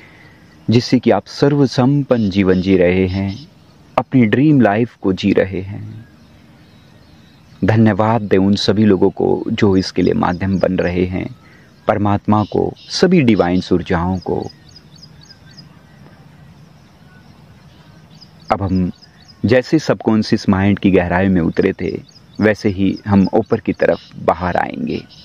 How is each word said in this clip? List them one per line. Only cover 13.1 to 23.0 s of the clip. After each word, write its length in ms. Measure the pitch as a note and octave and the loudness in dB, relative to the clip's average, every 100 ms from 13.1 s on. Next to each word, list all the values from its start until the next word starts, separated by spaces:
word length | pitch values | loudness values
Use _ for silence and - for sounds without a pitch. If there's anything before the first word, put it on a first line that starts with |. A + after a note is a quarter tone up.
| F3+ | 4
divine 420 | B2 G2 F2 F#2 - | 4 2 2 0 0
ऊर्जाओं 460 | F2+ - F2 F2 F#2 | -2 0 -2 -2 -4
को। 320 | - E2 - - - - - - - - - - - - - - - - - - - - - - - - - - - - - - - - - - - - - - - - - | -6 -6 -8 -14 -20 -20 -20 -20 -20 -20 -20 -20 -20 -20 -20 -20 -20 -20 -20 -20 -20 -20 -20 -20 -20 -20 -20 -20 -20 -20 -20 -20 -20 -20 -20 -20 -20 -20 -20 -20 -20 -18 -6
अब 100 | - | -6
हम 280 | G2 F#2 F2 - - - - - | -2 -2 -4 -8 -20 -20 -20 -8
जैसे 340 | G2+ B2+ B2 D#3+ | 0 0 2 -2
सबकॉन्शियस 680 | - A2+ - A2 G#2+ A2 - | 0 -2 0 0 0 -2 0
माइंड 300 | F#2+ G2 G2 | 0 2 0
की 120 | G2+ | 2
गहराई 380 | F2+ F2 F2 G2 | 2 2 0 0
में 120 | F#2 | 0
उतरे 320 | E2 - F#2+ F#2+ | 0 0 -2 -2
थे, 400 | - - - - - - | -6 -8 -12 -20 -16 -2
वैसे 280 | G#2 G#2 A2 | 0 0 -2
ही 300 | F#2+ G2 F2 | -2 -2 -2